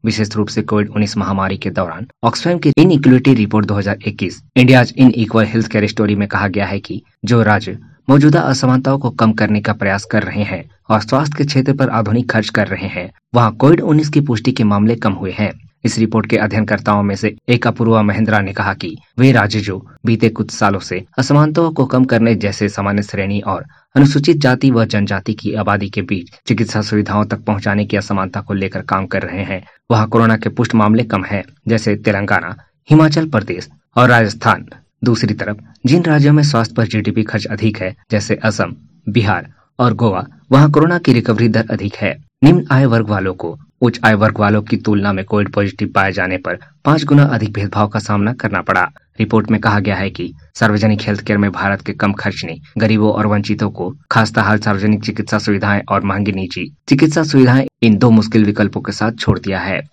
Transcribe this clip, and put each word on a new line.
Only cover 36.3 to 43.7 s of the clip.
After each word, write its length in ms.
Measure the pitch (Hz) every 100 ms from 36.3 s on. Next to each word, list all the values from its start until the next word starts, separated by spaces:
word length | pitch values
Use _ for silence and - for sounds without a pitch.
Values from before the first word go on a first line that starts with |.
में 100 | 151
स्वास्थ्य 320 | 147 117 110
पर 120 | - 110
जीडीपी 360 | 110 104 101
खर्च 240 | 107 110 -
अधिक 300 | 104 110 104
है, 180 | 92 - _
जैसे 240 | 110 98
असम, 400 | - 113 104 87 - _ _ -
बिहार 400 | 110 104 90 - _ _ _
और 160 | 127
गोवा, 320 | 214 120 92 - - _
वहां 180 | 131 151
कोरोना 280 | 151 160 175
की 140 | 165
रिकवरी 360 | 120 110 107 113
दर 180 | 107 113
अधिक 240 | 110 101
है। 220 | - 101 - _ _
निम्न 200 | 139 - -
आय 160 | 131 139
वर्ग 220 | 113 104
वालों 260 | 101 95
को 220 | 90 85 - -